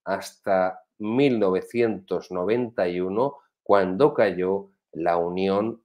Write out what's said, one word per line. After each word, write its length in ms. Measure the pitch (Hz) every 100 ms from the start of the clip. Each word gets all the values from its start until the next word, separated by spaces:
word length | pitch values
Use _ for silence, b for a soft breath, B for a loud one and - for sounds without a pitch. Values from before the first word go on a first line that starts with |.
hasta 800 | 87 98 - - 104 95 92 - - -
mil 420 | 107 123 143 113
novecientos 920 | 95 92 - 120 113 95 - 87 -
noventa 580 | 92 92 120 117 - 90
y 120 | 87
uno, 380 | 92 104 135 B B _
cuando 500 | - 101 92 95 147
cayó 580 | 143 104 87 92 98 98 _ _
la 240 | 76 85 87
Unión 680 | 85 90 98 98 110 117